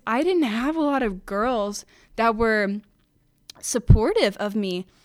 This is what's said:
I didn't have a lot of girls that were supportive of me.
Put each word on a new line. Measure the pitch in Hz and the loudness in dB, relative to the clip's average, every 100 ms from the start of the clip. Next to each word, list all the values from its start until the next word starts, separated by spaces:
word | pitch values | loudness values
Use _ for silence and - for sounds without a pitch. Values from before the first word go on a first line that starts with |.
| - | -4
I | 240 | -2
didn't | 339 359 | 0 0
have | 254 220 269 320 | 0 -2 -2 -2
a | |
lot | 294 277 | -2 -2
of | 226 185 | -4 -6
girls | - 202 240 240 202 202 - _ _ - | -8 -4 -2 -2 -4 -8 -16 _ _ -2
that | 233 | 0
were | 220 226 214 202 208 - _ _ _ _ _ - - | 2 0 2 0 -4 -10 _ _ _ _ _ -20 -14
supportive | - 233 - 220 254 440 226 - | -6 -2 6 6 6 2 2 0
of | 208 214 | -6 -4
me. | 190 180 185 _ | -4 -6 -10 _